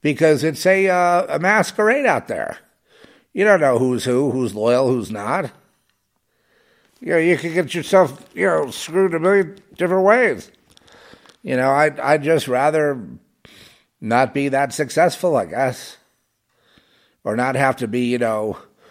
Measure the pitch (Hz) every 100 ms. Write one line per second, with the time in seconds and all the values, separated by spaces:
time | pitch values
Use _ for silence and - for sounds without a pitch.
0 | 151 139 160 147 151 143 185 190 190 180
1 | 175 175 - 147 180 214 180 - 214 269
2 | 262 139 - - - - _ _ _ _
3 | - _ _ - 208 196 147 120 127 127
4 | 127 123 135 127 120 101 110 123 135 127
5 | 101 107 104 160 143 - _ _ _ _
6 | _ _ _ _ _ _ _ _ _ _
7 | - 165 165 170 170 165 156 175 - 190
8 | 160 135 - - 190 160 139 - - 170
9 | 190 165 170 202 175 - _ - 175 185
10 | 190 233 240 110 - _ _ _ _ -
11 | - - _ _ - 127 131 139 156 135
12 | 131 151 143 160 139 123 147 156 147 135
13 | 104 - _ _ - - - _ _ _
14 | 113 117 131 143 139 135 139 - 139 -
15 | 175 - 180 143 90 98 131 113 - -
16 | _ _ _ _ _ _ _ _ _ _
17 | _ _ - 110 127 131 135 127 117 120
18 | 123 123 117 110 110 95 - _ _